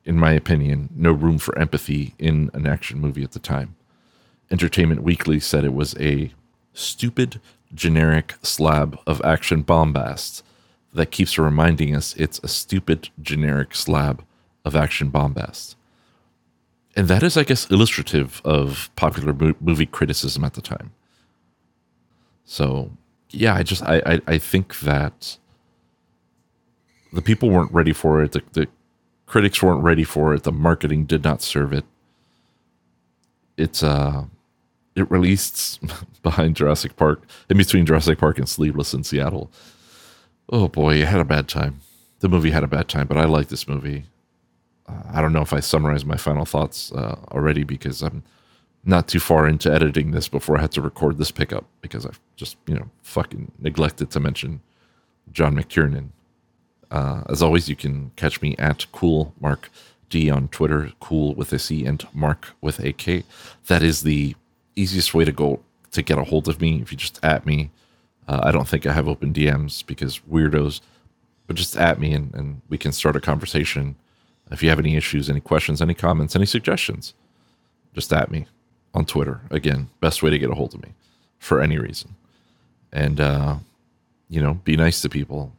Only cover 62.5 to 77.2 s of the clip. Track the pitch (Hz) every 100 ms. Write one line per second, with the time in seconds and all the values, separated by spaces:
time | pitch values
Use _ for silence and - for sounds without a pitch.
62.5 | - 78 - 71 - - 90 - - -
63.5 | - - 87 82 76 78 73 71 - _
64.5 | _ _ - 95 95 - 82 78 69 73
65.5 | 64 _ _ _ - - 73 71 78 73
66.5 | 76 82 78 57 67 - - 80 73 76
67.5 | 73 73 - _ _ _ _ - 69 -
68.5 | 78 67 76 76 76 76 73 71 76 73
69.5 | 71 73 - - 67 67 - - 80 78
70.5 | 76 73 71 - _ _ _ _ _ -
71.5 | 85 90 - 85 - 76 73 71 - 71
72.5 | 71 - 76 73 71 78 73 80 73 -
73.5 | 76 73 71 69 69 _ _ _ _ -
74.5 | 73 80 76 78 78 - 73 69 71 -
75.5 | 78 - 73 82 87 87 80 76 92 101
76.5 | 117 - - - - - -